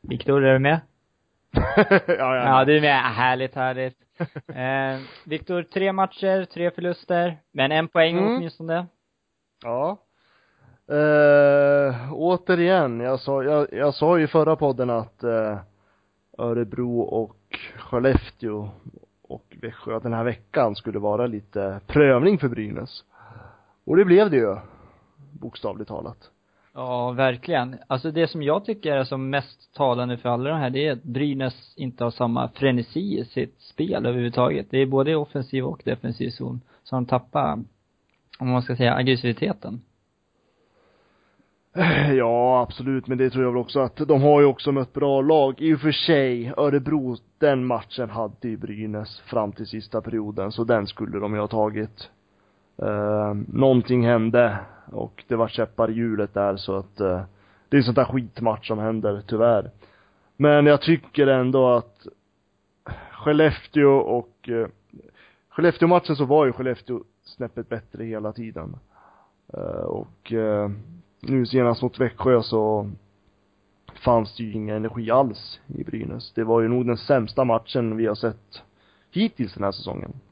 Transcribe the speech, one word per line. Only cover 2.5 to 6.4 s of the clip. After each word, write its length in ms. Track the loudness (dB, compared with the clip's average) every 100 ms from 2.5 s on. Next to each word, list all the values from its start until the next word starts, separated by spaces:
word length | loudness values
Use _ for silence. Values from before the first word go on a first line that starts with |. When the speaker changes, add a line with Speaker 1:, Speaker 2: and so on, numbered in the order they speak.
| 4
Speaker 1:
Ja, 60 |
du 120 | 6 4
är 40 |
med. 200 | 4 2
Härligt, 520 | 0 2 2 2 -2
härligt. 420 | -4 -4 -2 -6 -8 _ _
Speaker 2:
<laughs> 300 | -10 -10 -16
Speaker 1:
Eh, 520 | -8 -4 -2 -2 -4 -10 -20
Viktor, 380 | -10 -10 -6 -6
tre 300 | -4 -4 -2
matcher, 520 | 0 -2 -2 -2 0